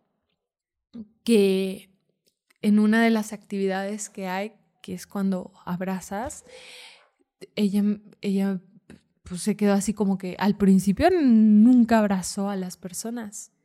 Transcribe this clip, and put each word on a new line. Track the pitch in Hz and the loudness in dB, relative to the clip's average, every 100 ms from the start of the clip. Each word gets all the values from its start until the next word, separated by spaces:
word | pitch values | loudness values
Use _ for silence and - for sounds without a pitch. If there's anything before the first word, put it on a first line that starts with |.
| _ _ _ _ _ _ _ _ _ 240 208 _ | _ _ _ _ _ _ _ _ _ -20 -20 _
que | - 220 196 190 190 196 - _ _ _ _ _ _ _ | 0 2 4 0 -4 -10 -16 _ _ _ _ _ _ _
en | 214 208 | 0 2
una | 214 226 | 4 2
de | 233 | 2
las | 226 214 | 0 -4
actividades | 202 - 196 196 190 196 208 - | -12 -10 -6 -4 -4 -8 -10 -14
que | - 190 | -12 -10
hay, | 190 214 220 _ _ | -8 -10 _ _ _
que | - | -14
es | 180 - | -14 -10
cuando | 202 190 185 - _ | -4 -4 -4 -8 _
abrazas, | - 180 185 185 - 202 262 - - - - - - - _ _ _ _ - - | -10 -8 -6 -8 -8 -10 -10 -12 -20 -20 -20 -20 -20 -20 _ _ _ _ -14 -4
ella, | 208 202 202 208 - _ | -2 0 0 -2 -8 _
ella, | 208 196 196 190 _ _ _ - _ _ | -4 -2 -2 -4 _ _ _ -20 _ _
pues, | - 180 | -14 -8
se | - 202 | -6 -2
quedó | 208 | 0
así | 202 196 | 0 -2
como | 202 196 190 | -2 -2 -2
que | 185 180 | -6 -4
al | 202 208 | -2 2
principio | 196 190 196 185 339 | 4 4 4 2 2
nunca | 359 269 220 214 208 226 254 226 226 | 4 4 6 6 6 8 6 4 4
abrazó | 208 190 170 - 202 | 2 -2 -4 -6 -6
a | 196 | -6
las | 185 - | -8 -12
personas. | 180 180 220 240 214 - - _ | -16 -12 -10 -12 -12 -16 -20 _